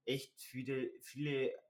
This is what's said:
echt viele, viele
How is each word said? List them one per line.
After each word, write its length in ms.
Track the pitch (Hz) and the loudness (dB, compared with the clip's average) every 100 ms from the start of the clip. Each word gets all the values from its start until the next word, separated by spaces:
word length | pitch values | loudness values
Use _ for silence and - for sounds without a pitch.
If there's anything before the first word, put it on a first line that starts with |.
| - | 0
echt 360 | 139 - - | 0 0 -14
viele, 500 | - 127 127 131 131 - | -10 -6 0 0 0 -4
viele 520 | - 127 147 139 131 - - | -10 -2 2 4 2 0 -8